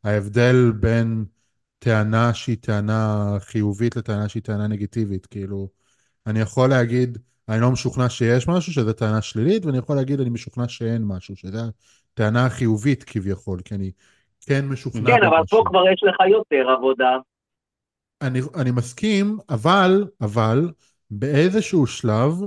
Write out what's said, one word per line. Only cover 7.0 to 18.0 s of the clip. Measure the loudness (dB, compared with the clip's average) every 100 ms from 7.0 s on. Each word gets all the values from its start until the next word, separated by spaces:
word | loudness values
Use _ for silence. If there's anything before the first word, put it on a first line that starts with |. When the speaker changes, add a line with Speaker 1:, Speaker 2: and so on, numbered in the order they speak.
| -2 -6 _ _ -4
Speaker 1:
"אני | 0
לא | 2
משוכנע | 0 -4 -2 -2
שיש | 0 2 2 2
משהו", | -2 -2
שזה | -2 -2
טענה | -2 -2 -2
שלילית, | -4 -2 0 0 -2
ואני | -4
יכול | -2 -4
להגיד, | -2 -2
"אני | -2
משוכנע | -6 -8 -8 -8
שאין | -6 -4 -4
משהו", | -4 -8 -12 -16
שזה | -10 -10 -10 -12 _ _ _
הטענה | -2 0 2 0
החיובית | 0 0 0 0 -2
כביכול, | -4 -6 -4 -6 -6 -10
כי | -8
אני | -8 -8 -10 _ _ _ _ -2
כן | -2 -2
משוכנע | -6 -6 -2 2
Speaker 2:
כן, | 4 4
אבל |
פה | 2
Speaker 1:
במשהו. | 4 2
Speaker 2:
כבר | 4 4 4
יש | 4
לך | 2 2 4
יותר | 4 2 0 2
עבודה. | 2 2 2 2 0 -4 _ _ _ _ _ _ _